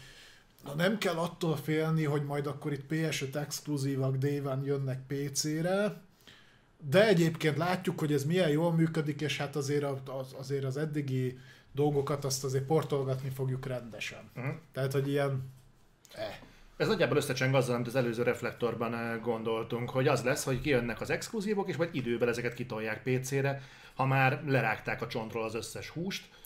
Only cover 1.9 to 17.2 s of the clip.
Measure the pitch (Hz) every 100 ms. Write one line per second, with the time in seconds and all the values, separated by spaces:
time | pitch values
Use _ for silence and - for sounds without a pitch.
1.9 | 160 151 147 143 143 143 131 151 139 -
2.9 | 160 160 135 135 147 147 - - 147 135
3.9 | 135 135 135 139 143 139 131 139 139 135
4.9 | 131 - 139 143 135 156 156 170 196 208
5.9 | - - _ - - - - _ _ 147
6.9 | 165 220 175 160 160 156 139 175 185 185
7.9 | 170 156 147 135 185 165 147 170 165 160
8.9 | 160 151 151 147 - 143 147 131 143 143
9.9 | 131 135 135 131 135 131 139 135 139 156
10.9 | 147 135 131 127 127 - - - 135 147
11.9 | 143 139 143 139 131 135 131 135 160 -
12.9 | 143 131 131 135 131 131 127 131 123 117
13.9 | 107 - - - 127 131 165 - - 135
14.9 | 139 139 143 139 135 - - - - -
15.9 | _ - 104 107 - - - - - 156
16.9 | 208 139 147